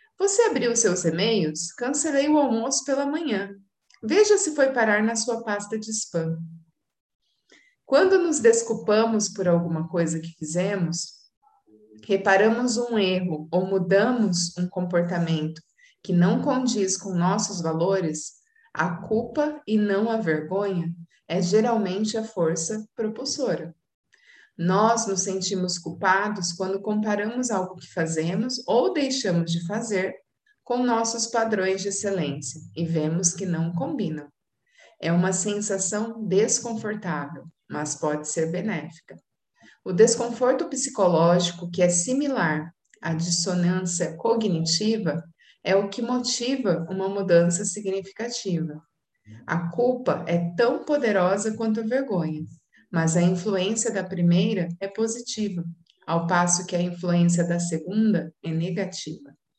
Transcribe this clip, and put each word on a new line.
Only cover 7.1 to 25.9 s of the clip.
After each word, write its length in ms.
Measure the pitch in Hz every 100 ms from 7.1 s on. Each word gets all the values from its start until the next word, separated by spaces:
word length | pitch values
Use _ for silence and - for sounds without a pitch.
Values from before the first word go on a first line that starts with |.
| _ _ _ _ - _ _ -
Quando 320 | 269 381 370
nos 200 | 339 262
desculpamos 880 | 226 226 - 220 - 214 226 214 -
por 180 | - 180
alguma 400 | 170 170 160 165
coisa 300 | 175 160 160
que 140 | -
fizemos, 800 | - 151 170 196 202 165 170 - - _ _ _ _ _ 214 _ - -
reparamos 720 | 196 196 196 220 226 247 220
um 200 | 240 220
erro 500 | 185 185 175 156 165
ou 140 | 180 190
mudamos 920 | 190 165 196 240 247 196 175 170 180
um 100 | 180
comportamento 920 | 185 175 175 175 175 165 160 156 - _ _ _ _
que 120 | -
não 280 | 175 185 254
condiz 540 | 277 254 240 208 185 -
com 180 | 190
nossos 480 | 180 175 214 214 175
valores, 720 | 160 160 185 190 160 160 - - _ _ _
a 220 | - 170 170
culpa 640 | - 220 240 302 302 294 -
e 100 | 214
não 320 | 208 196 226
a 80 | 220
vergonha 760 | 170 156 156 196 202 180 165 - - _ -
é 140 | 175
geralmente 720 | 175 214 233 220 185 190 214 220
a 60 |
força 600 | 220 190 160 165 - 214 214 -
propulsora. 800 | 214 220 277 302 240 160 170 - _ _ _ _ _ - _ -
Nós 500 | 170 196 226 233 196
nos 140 | 190
sentimos 560 | 202 190 180 185 180 -
culpados 760 | 160